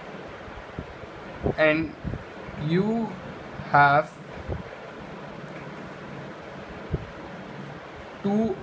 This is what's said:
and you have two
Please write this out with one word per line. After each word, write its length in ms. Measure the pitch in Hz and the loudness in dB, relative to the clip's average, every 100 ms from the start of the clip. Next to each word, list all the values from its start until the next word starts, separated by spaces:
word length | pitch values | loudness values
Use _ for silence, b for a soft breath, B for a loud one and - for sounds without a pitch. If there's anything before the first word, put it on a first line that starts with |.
| - - - - - - - - - - - - - - - - | -10 -10 -10 -12 -12 -12 -10 -8 -8 -10 -12 -12 -12 -2 2 6
and 380 | 156 156 156 - - - - - - - 151 | 8 8 4 -2 -4 -4 -6 -10 -8 -4 2
you 420 | 170 208 226 220 185 - - - - - | 4 6 4 0 -4 -8 -10 -10 -10 6
have 400 | 147 143 143 156 - - - - - - - - - - - - - - - - - - - - - - - - - - - - - - - - - - - - - - - - - | 10 10 10 6 -2 -10 -8 -6 -6 -6 -10 -12 -12 -10 -10 -10 -10 -10 -10 -10 -10 -10 -10 -10 -10 -10 -10 -12 -12 -10 -10 -4 -4 -4 -10 -10 -10 -10 -10 -10 -10 -12 -12 -12 -2
two 340 | 98 104 208 190 | 4 6 4 4